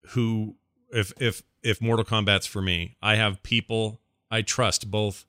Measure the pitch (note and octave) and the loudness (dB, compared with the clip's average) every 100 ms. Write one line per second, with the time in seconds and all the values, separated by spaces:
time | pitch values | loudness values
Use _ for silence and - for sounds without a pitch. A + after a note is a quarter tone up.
0 | - B2+ A2+ A2+ G#2+ - _ _ _ A#2 | -4 0 0 0 -4 -8 _ _ _ -4
1 | G2+ - A#2+ - - _ A#2+ G#2+ A2+ A2+ | -4 -2 -4 -4 -14 _ -2 0 2 2
2 | A2 A2+ G#2 G2 - G#2 F#2+ F2 E2+ - | 2 0 4 2 2 -4 0 0 -4 -4
3 | G2+ G#2+ G#2+ F#2+ - A2+ - A2+ A2 G#2+ | 0 2 2 -2 -2 -2 0 -2 -2 -6
4 | _ _ _ A2+ G#2+ - A#2 - A2 G#2+ | _ _ _ -4 -2 0 2 0 -2 0
5 | G#2+ F#2 | 0 -2